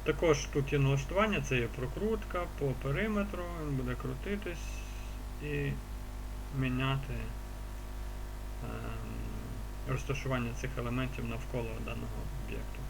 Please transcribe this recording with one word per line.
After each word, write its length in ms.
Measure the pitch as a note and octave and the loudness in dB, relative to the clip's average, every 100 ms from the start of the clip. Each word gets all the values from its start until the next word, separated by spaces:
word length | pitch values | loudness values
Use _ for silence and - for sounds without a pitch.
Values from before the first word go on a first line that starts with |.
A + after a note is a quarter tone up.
Також 420 | - D3 F3 C#3+ - | 2 4 6 6 6
тут 280 | D3 C#3 | 2 4
є 60 | D3 | 6
налаштування, 600 | C#3 C#3 C#3 F3+ G#3+ F#3 | 6 6 4 4 6 4
це 160 | C#3 B2+ | 4 2
є 100 | A#2 | 2
прокрутка 760 | - B2+ - G#3 A3 - F3+ F3 - | 0 -2 0 2 2 2 0 0 0
по 60 | C#3+ | 0
периметру, 800 | C3+ C3+ D3 A3 G#3 G3+ F3+ F3 E3+ | 2 2 2 4 2 2 -2 -4 -2
він 140 | D3+ C3+ | 0 0
буде 200 | B2 A#2+ | 2 0
крутитись 680 | B2+ C3+ - G#3 G3 F3 - - - - - - - - | -2 -2 -2 -2 -2 -4 -4 -4 -4 -6 -6 -4 -6 -4
і 280 | D3 D3 C#2+ C#3 - - - - - - - C#3 | -2 0 2 0 -4 -6 -6 -6 -6 -6 -4 0
міняти, 540 | C3 B2+ C3 C#3 C#3 A2+ A2+ - - - - - - - - - - - - - | 2 4 4 2 0 -2 -2 -4 -6 -6 -6 -6 -6 -6 -4 -4 -6 -6 -6 -4
ем, 380 | A#2 A1+ A#1 A1+ A1 A1+ A1+ G#1+ A1 A1 - - - | -4 -4 -4 -4 -4 -4 -4 -4 -4 -4 -4 -4 -2
розташування 600 | C3 - C#3 C3 B2+ A#2 A2+ | -2 0 -2 2 2 2 0
цих 80 | B2+ - | -2 -2
елементів 480 | A#2+ B2 C3 - A#2 | 0 0 0 -2 -2
навколо 440 | A#2 - B2+ A#2 A2 A2+ | -2 -2 -2 -2 -2 -2
даного 360 | A#2 A#2 A2+ - - - | -2 -2 -4 -2 -4 -2
об'єкту. 340 | - A1+ - - | -4 -4 -4 -6